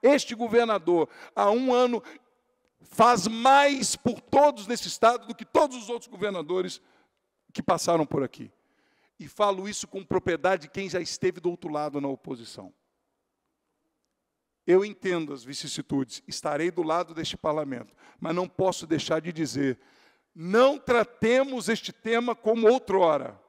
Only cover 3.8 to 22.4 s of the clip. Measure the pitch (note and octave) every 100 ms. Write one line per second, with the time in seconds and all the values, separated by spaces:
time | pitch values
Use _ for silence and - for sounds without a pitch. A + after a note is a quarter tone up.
3.8 | A#3+ - A#3+ A3 _ C#4 D4 A#3+ G3 A#3+
4.8 | F3 - A3 A#3+ - - - D#4 D4+ B3+
5.8 | G#3 A#3+ - F#3+ G#3 F#3+ D3+ F#3 F#3 -
6.8 | _ _ _ _ _ _ _ - - E3+
7.8 | - E3+ D3 D#3 C3 - A2 _ _ _
8.8 | _ _ _ _ E3+ - G#3 F#3+ G3 G3
9.8 | - G3 F#3+ F#3 - E3 F3+ F#3+ - -
10.8 | F#3+ F3+ E3 - F#3 F3+ F3 F3 E3+ D3+
11.8 | D3+ C#3+ C#3 C3+ - B2+ A2+ - F#2+ _
12.8 | _ _ _ _ _ _ _ _ _ _
13.8 | _ _ _ _ _ _ _ _ - F3+
14.8 | G#3 G3 F#3+ F3+ D3+ C#3 A#2 C#3 D3 -
15.8 | - C#3 C3+ - - - D#3 D3 E3+ F3
16.8 | D#3+ E3 E3+ D#3+ D#3 - D#3+ D3+ C#3+ B2
17.8 | A2+ _ - _ E3 E3+ F#3 - F#3+ F3
18.8 | E3+ D#3+ - D#3+ D#3+ D#3+ D3+ B2 C#3 B2
19.8 | _ _ _ _ _ - E3 G#3 C4 C#4+
20.8 | - A#3+ G#3+ - A3 B3 C#4 B3+ G3+ A3+
21.8 | - - A3+ A#3 A#3+ A3+